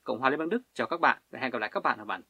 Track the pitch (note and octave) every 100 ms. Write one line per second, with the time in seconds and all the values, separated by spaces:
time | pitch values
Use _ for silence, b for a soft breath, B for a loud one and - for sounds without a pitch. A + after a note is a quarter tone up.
0 | - A2+ C3 D3 E3 A#3 - - A#2 -
1 | C#3+ - - A#2+ C3 A#2 G#2+ G3+ D3+ A2
2 | G#2 F#2